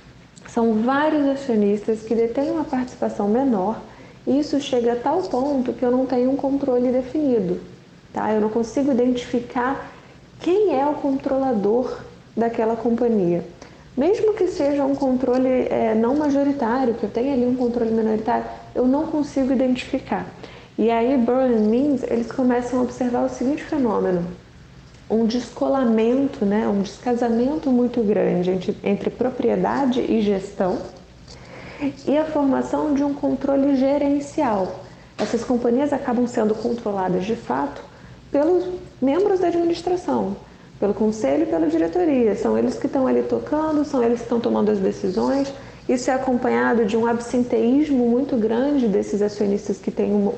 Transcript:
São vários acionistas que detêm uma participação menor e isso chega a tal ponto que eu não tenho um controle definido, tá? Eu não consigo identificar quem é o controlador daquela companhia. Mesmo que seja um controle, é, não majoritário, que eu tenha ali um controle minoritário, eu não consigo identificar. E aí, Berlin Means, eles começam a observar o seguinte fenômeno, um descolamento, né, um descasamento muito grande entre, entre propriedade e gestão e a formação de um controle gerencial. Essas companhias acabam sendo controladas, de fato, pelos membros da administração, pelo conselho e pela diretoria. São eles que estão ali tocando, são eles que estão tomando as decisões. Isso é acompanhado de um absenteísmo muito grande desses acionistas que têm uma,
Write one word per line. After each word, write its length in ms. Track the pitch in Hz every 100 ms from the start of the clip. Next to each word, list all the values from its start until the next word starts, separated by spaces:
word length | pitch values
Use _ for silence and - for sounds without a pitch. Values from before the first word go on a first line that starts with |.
| - - - - -
São 280 | 240 226
vários 520 | 214 240 277 311 302 277
acionistas 760 | 269 - 220 202 208 214 214
que 120 | -
detêm 360 | 233 226 277 294
uma 140 | 330
participação 640 | 285 254 247 - 226 220 202
menor 520 | 233 277 214 190 226 - - - -
e 140 | - 269
isso 220 | 294 277
chega 320 | - 247 233
a 40 | 240
tal 240 | 285 339
ponto 500 | 370 247 285 269 247
que 100 | -
eu 80 | 247
não 160 | 254 262
tenho 240 | 247 254
um 60 | 277
controle 560 | 277 277 277 247 254
definido, 680 | 254 254 311 285 233 175 180 - - - - -
tá? 200 | 214 208
Eu 80 | 214
não 100 | 214
consigo 420 | 233 226 285 277
identificar 1000 | 240 247 247 - 240 240 254 247 269 - - - - - -
quem 400 | 320 392 392 262
é 80 | 294
o 80 |
controlador 1040 | 285 285 269 277 269 269 220 196 240 254 - - - - -
daquela 400 | 233 233 220 233
companhia. 680 | 240 233 240 214 175 175 175 - - - - -
Mesmo 360 | 311 466 427
que 120 | 415 359
seja 380 | - 285 285
um 100 | 277
controle, 720 | 277 269 254 254 247 262 254 -
é, 260 | 233 226
não 200 | 220 233
majoritário, 800 | 294 302 277 285 277 220 254 254
que 80 | 220
eu 80 | 202
tenha 240 | 233 269
ali 100 | 262
um 120 | 247 247
controle 340 | 240 233 226
minoritário, 540 | 226 220 214 240 226 - - - -
eu 100 | 254
não 220 | 277 320
consigo 440 | 311 285 277 262
identificar. 720 | 254 262 254 - 262 - 190 175 - - - - -
E 100 | 220
aí, 300 | 226 240 277
Berlin 500 | 233 254 262 226 214
Means, 360 | 233 294 262
eles 260 | - 233 233
começam 480 | - 254 240 247 254
a 40 |
observar 420 | 247 - 247 247
o 40 | 262
seguinte 360 | - 254 311
fenômeno, 600 | - 302 240 196 190 180 175 - - - - - - - -
um 160 | 220 226
descolamento, 1160 | 247 - - 269 269 247 220 226 262 277 -
né, 220 | 202 214 226
um 120 | 202
descasamento 920 | 190 - 247 240 240 226 254 311 285
muito 300 | 247 247 247
grande 500 | 202 190 180 175 180
entre, 240 | 185 196 -
entre 260 | 196 196 208
propriedade 880 | - 247 247 240 196 190 247 269 247
e 220 | - 220
gestão 560 | 208 190 190 - 185 240 - - - - - - - - - - 285 - -
e 100 | 294
a 80 |
formação 680 | 311 302 277 254 247 285 302
de 80 | 269
um 100 | 285
controle 640 | 285 269 262 277 277 277 269
gerencial. 1040 | 269 285 285 285 285 - 262 202 180 - - - - -
Essas 240 | 214 226
companhias 500 | - 240 240 240 285
acabam 360 | 262 247 240 240
sendo 260 | 233 214
controladas, 720 | 214 240 233 208 196 185 180
de 100 | 196
fato, 480 | 233 - 262 277 - - - - - -
pelos 340 | 277 311 359 359 - - -
membros 380 | 262 320 415 359
da 80 | 349
administração, 880 | 339 339 339 370 359 - 240 190 202 - - - -
pelo 160 | 202
conselho 480 | 208 220 214 269 294
e 40 | 320
pela 200 | 330 311
diretoria. 720 | 320 339 349 339 262 226 202
São 200 | 226 220
eles 200 | 247 -
que 100 | 294
estão 220 | 277 254
ali 160 | 240
tocando, 600 | 240 233 - 302 311 302
são 160 | 285 269
eles 180 | 233 240
que 60 |
estão 140 | - 233
tomando 320 | 233 220 208
as 80 | 208
decisões. 760 | 190 202 196 220 247 277 277 - - - -
Isso 200 | 247 277
é 60 |
acompanhado 680 | 262 262 247 240 233 254 233
de 120 | 208 226
um 80 |
absenteísmo 1040 | 233 233 - 247 247 233 226 277 302 262 240
muito 280 | 240 285 254
grande 500 | 220 226 277 285 233
desses 340 | 202 208 208
acionistas 580 | 208 - 202 208 - 190
que 120 | -
têm 220 | 214 202
uma, 200 | 208 202